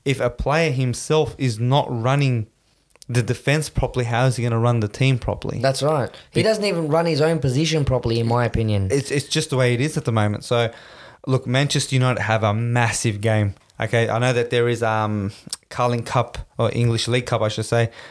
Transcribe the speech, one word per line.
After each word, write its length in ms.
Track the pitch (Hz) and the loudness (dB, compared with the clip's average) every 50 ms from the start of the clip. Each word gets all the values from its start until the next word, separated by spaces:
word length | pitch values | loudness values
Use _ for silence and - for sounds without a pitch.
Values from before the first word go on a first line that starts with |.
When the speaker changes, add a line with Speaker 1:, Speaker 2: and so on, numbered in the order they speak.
| - | -4
Speaker 1:
if 140 | 139 131 - | -2 -2 0
a 100 | 123 123 | 0 -2
player 420 | - - - 135 147 160 165 156 | -2 -2 -2 0 2 2 2 2
himself 640 | 131 131 131 123 117 - - - 156 156 147 - - - | 0 0 0 -2 -2 -4 -2 0 2 2 2 0 -2 -2
is 220 | 139 127 107 107 | -2 -2 -2 0
not 280 | 120 123 135 147 - - | 0 2 2 2 2 0
running 580 | 127 117 113 127 139 143 143 131 123 117 107 - _ _ _ _ _ _ _ _ _ - - - | -2 -2 0 0 2 2 2 2 0 -2 -2 -6 _ _ _ _ _ _ _ _ _ -18 -8 -2
the 160 | 120 123 117 | 0 0 0
defense 460 | 110 120 - - 139 139 156 147 - | 0 -2 -4 0 0 0 0 0 -2
properly, 360 | - - 131 120 - 127 123 | -2 -2 -2 -2 0 -2 -2
how 200 | 117 120 117 131 | 0 0 2 2
is 100 | 135 117 | 2 2
he 80 | 123 117 | 0 -2
gonna 160 | 120 113 113 | 0 0 2
run 200 | 113 120 120 117 | 2 2 2 2
the 80 | 107 101 | 0 -2
team 300 | - - 131 135 131 117 | -2 0 2 2 2 0
properly? 420 | - - 101 - - - - 113 | 0 -4 -4 -4 -4 -6 -4 0
Speaker 2:
That's 220 | 117 135 135 - | 0 0 0 0
right. 280 | 135 151 156 143 113 - - - - _ | 0 0 0 0 -2 -4 -6 -12 -14 _
He 100 | - 156 | -2 0
Speaker 1:
Be- 20 | 180 | 2
Speaker 2:
doesn't 220 | 214 220 190 208 | 2 2 0 0
even 220 | 202 180 165 160 147 | -2 -2 -2 -2 0
run 180 | 147 165 170 | 0 2 2
his 160 | 170 160 135 | 2 2 2
own 180 | 151 160 165 156 | 2 2 2 2
position 440 | - 135 123 139 165 156 156 156 139 | 0 0 2 2 0 2 0 0 0
properly, 340 | - 131 120 - 117 113 117 | 0 0 0 0 0 0 0
in 80 | 117 113 | 0 2
my 180 | 117 120 120 | 2 2 2
opinion. 440 | 113 - 117 113 107 104 98 98 95 | 0 0 0 0 2 2 0 0 0
Speaker 1:
It's, 200 | 131 143 135 - | 0 0 0 0
it's 160 | 139 143 139 - | -2 -2 -2 -2
just 220 | - 156 151 - | -2 -2 -2 0
the 80 | 139 127 | 0 2
way 160 | 127 123 120 | 2 2 2
it 80 | 117 | 2
is 160 | 135 156 - 156 | 0 -2 -2 -4
at 80 | - | -2
the 60 | 123 | 0
moment. 320 | 113 110 104 104 101 - - | 0 2 2 0 0 -2 -2
So, 280 | - 120 117 117 113 - - - - - - - - - - - - | -2 0 0 0 0 -4 -8 -20 -20 -20 -20 -20 -20 -20 -12 -4 -2
look, 180 | 131 127 - | -2 -2 0
Manchester 500 | 120 123 135 147 143 - 147 135 - 135 | 0 0 0 2 2 0 -2 -2 0 0
United 260 | 127 127 127 123 101 | 2 2 2 2 0
have 220 | 110 107 110 107 110 | 0 0 0 2 2
a 100 | 104 104 | 2 0
massive 680 | 110 117 120 120 123 117 110 - - - 117 101 101 | 0 0 0 2 2 2 2 0 0 -2 -2 -2 0
game. 340 | 104 113 110 107 104 98 95 - _ _ _ - | 0 0 2 2 2 0 -2 -6 _ _ _ -8
Okay, 300 | 113 110 120 117 117 - | -4 -2 0 0 0 2
I 100 | 107 117 | 0 0
know 140 | 123 127 123 | 0 0 2
that 160 | 120 117 117 | 0 0 0
there 180 | 127 120 120 120 | 0 0 2 2
is, 160 | 120 104 113 | 0 0 0
um, 480 | 110 110 110 107 107 107 104 98 104 - - - - - - _ - | 0 0 0 0 -2 -2 -2 -4 -6 -8 -10 -14 -14 -14 -14 _ -10
Carling 340 | - - 123 123 120 117 120 | -6 -2 -2 0 0 -2 -4
Cup, 340 | - - 127 117 - - - - - _ - | -2 0 0 0 -2 -4 -12 -12 -10 _ -2
or 120 | 117 110 - | -2 0 0
English 340 | 117 117 120 117 110 - 113 | 2 2 2 2 0 0 0
League 180 | 123 127 - | 0 -2 0
Cup, 160 | - 120 - | 0 -2 0
I 60 | 110 107 | 0 0
should 180 | - - 110 | -2 -2 -4
say, 260 | - 123 117 117 110 - - - - | 0 0 0 0 0 -2 -8 -20 -20